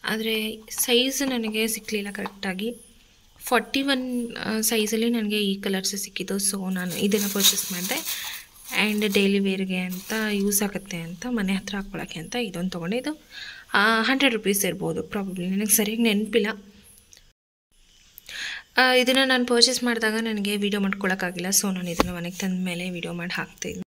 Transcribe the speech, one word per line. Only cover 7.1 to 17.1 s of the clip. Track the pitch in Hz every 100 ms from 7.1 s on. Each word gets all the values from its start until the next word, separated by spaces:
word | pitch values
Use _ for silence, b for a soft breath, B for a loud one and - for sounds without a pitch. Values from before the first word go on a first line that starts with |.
| 208 202
purchase | 202 196 196 -
ಮಾಡಿದೆ. | 180 185 277 320 B B B B B - - 208
And | 208 208
daily | 202 196 202
ವೇರ್‌ಗೆ | 196 190 190 185
ಅಂತ | 185 185 - 220 214
ಯೂಸ್ | 208 202 202
ಆಗುತ್ತೆ | - - 196 180
ಅಂತ, | 165 185 247
ಮನೆ | 240 190
ಹತ್ರ | 190 - 208
ಹಾಕ್ಕೊಳ್ಳೋಕ್ಕೆ | 196 190 175 170
ಅಂತ | 160 247
ಇದೊಂದು | 226 180 185
ತೊಗೊಂಡೆ. | 180 170 233
ಇದು, | 262 311 B B B B B
ಆ, | 202 208 226
ಹಂಡ್ರೆಡ್ | 220 269 269
ರುಪೀಸ್ | 226 190 202 190
ಇರ್ಬೋದು | 175 165 165 -
probably, | 208 196 185 180
ನನಗೆ | 190 214
ಸರಿಯಾಗಿ | 208 208 226
ನೆನಪಿಲ್ಲ. | 233 202 220 240 208 214 - B B B _